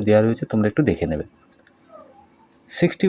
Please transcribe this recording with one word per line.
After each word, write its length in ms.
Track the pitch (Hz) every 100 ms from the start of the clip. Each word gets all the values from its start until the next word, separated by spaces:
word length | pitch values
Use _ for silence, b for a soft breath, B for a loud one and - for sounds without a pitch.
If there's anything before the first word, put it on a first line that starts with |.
| 104
দেওয়া 140 | 107
রয়েছে, 200 | 113 113 -
তোমরা 160 | 110 104
একটু 100 | - 135
দেখে 160 | 85 80
নেবে। 140 | 76 - _ _ - _ _ _ 622 - - _ _ _ _ -
সিক্সটি 400 | - 175 -